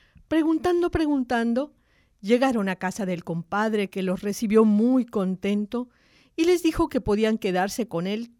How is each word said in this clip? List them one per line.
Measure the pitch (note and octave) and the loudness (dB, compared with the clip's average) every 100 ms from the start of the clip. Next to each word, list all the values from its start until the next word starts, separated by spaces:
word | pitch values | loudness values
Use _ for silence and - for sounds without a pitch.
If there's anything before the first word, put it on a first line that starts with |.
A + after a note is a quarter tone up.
| _ - - | _ -20 -2
Preguntando, | D#4 D#4+ D#4+ F4+ F4 F4 | 0 2 0 0 0 0
preguntando, | E4+ D4+ C#4+ A#3+ A#3+ A#3 A#3 D4 _ _ _ _ _ | 0 0 -2 -2 -2 0 -2 -4 _ _ _ _ _
llegaron | G3 A#3+ C4 A#3 G3 | 0 2 2 2 -2
a | F3+ | -2
casa | F#3 G#3 | -6 -4
del | F#3+ F3 | -4 -4
compadre, | - E3+ - G3+ A3 G#3+ G3 | -6 -8 -4 -2 0 -2 -4
que | G3 | -4
los | F#3 F#3 | -4 -4
recibió | G3+ G3 A3 A3 | -6 -4 2 4
muy | A3 G#3 A#3+ C4 | 6 4 4 2
contento | A#3+ G#3+ F#3 F#3 G3+ G#3 G#3 A#3+ B3 _ _ _ _ - | 0 -2 -2 -2 -2 -2 -4 -8 -10 _ _ _ _ -2
y | E4 | 2
les | F4 | 2
dijo | E4 - E4 | 2 0 0
que | C4 | -2
podían | - G#3 A3 A3 | 0 0 2 0
quedarse | G3 F3+ G3 - G#3 | 0 0 -2 -4 -6
con | E3+ F#3 | -4 -4
él | G#3+ A#3 | -6 -10